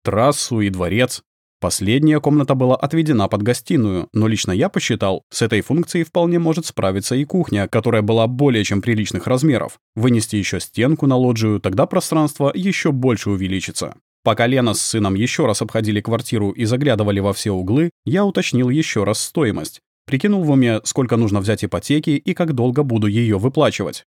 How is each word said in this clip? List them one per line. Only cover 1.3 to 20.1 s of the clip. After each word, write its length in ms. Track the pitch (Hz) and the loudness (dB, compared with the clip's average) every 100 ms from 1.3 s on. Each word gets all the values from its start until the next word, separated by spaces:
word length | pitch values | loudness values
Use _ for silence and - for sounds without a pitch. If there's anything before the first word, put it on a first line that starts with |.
| _ _ _ | _ _ _
Последняя 600 | 90 - 98 131 156 151 | -4 -2 0 2 4 4
комната 340 | 143 151 139 | 2 2 2
была 200 | 135 127 | 2 2
отведена 540 | 127 135 165 156 120 98 | 2 0 0 0 0 0
под 140 | 104 | 0
гостиную, 640 | 104 123 - 160 107 90 - | -2 -2 0 0 0 -2 -2
но 140 | 107 110 | 0 0
лично 220 | 110 - | 0 -2
я 200 | 92 185 | 0 0
посчитал, 540 | - - 117 98 92 - | -2 -2 -2 -2 -4 -6
с 140 | - | -4
этой 180 | 113 107 | 0 0
функцией 460 | - 147 165 180 160 | 0 -2 0 -2 -2
вполне 320 | 180 170 175 | 0 0 2
может 260 | 165 160 | 0 -2
справиться 500 | 160 - 95 95 - | -4 -4 -2 -2 -2
и 120 | 127 147 | -2 0
кухня, 420 | 185 - 104 95 | -2 0 -2 0
которая 320 | 117 117 110 | -2 0 0
была 260 | 107 113 113 | 2 2 2
более 380 | 127 143 113 | 2 2 2
чем 160 | 101 101 | 0 -2
приличных 460 | 117 107 101 - - | 0 0 -2 -4 -2
размеров. 520 | 127 156 117 71 - _ | 2 2 2 -2 -10 _
Вынести 420 | - 123 117 - 107 | -2 2 2 0 -2
ещё 220 | 92 90 | -2 -4
стенку 480 | - - 123 156 139 | -6 -2 0 2 2
на 100 | 127 | 2
лоджию, 440 | 127 113 110 104 | 2 2 0 0
тогда 240 | 95 101 | 0 0
пространство 640 | 147 - - 160 151 - 139 | 0 0 0 0 0 0 -2
ещё 380 | 190 190 175 165 | 0 -2 0 0
больше 360 | 135 127 110 104 | 0 0 0 -2
увеличится. 640 | 98 95 95 - - 78 - _ _ | -2 -2 -4 -6 -8 -10 -12 _ _
Пока 220 | 113 110 120 | -2 2 2
Лена 260 | 131 117 | 2 2
с 80 | 95 | 0
сыном 340 | - 113 101 | -2 0 0
ещё 320 | 95 120 - 131 | 0 0 0 0
раз 140 | 101 | 0
обходили 400 | 113 113 107 104 | -2 -2 -2 -2
квартиру 500 | 107 113 - 113 101 | -2 -4 -2 -2 -2
и 140 | 110 | -2
заглядывали 560 | 110 127 143 104 104 101 | -2 0 2 2 2 0
во 140 | 98 | 0
все 160 | 95 110 | -2 -2
углы, 400 | 95 90 127 170 - - | -2 0 0 0 -4 -2
я 180 | 175 | 0
уточнил 460 | 202 190 - 123 127 | 2 0 0 0 2
ещё 340 | 147 156 - | 0 0 -2
раз 160 | 98 110 | -2 -2
стоимость. 600 | - 180 123 90 78 - _ _ | -4 -2 0 -2 -6 -14 _ _
Прикинул 360 | - | -4